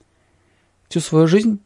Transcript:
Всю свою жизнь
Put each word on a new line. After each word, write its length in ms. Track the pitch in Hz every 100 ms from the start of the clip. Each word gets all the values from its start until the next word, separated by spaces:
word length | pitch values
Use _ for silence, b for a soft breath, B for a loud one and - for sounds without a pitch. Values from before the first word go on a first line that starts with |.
| _ _ _ _ _ _ _ _ _
Всю 120 | 170
свою 260 | - 160 160
жизнь 320 | 196 220 214